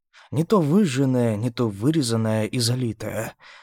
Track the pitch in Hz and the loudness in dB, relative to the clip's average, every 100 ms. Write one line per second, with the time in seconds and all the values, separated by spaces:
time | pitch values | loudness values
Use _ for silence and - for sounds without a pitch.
0 | _ - - 123 170 214 147 185 190 127 | _ -20 -8 -4 2 2 4 4 2 2
1 | 135 127 120 104 120 120 117 98 120 160 | 2 2 2 0 -4 -2 -2 0 0 0
2 | 120 113 110 110 107 127 117 123 123 101 | 0 0 0 0 -2 -2 -2 -2 -4 -6
3 | 107 101 117 - - - | -8 -8 -8 -12 -20 -20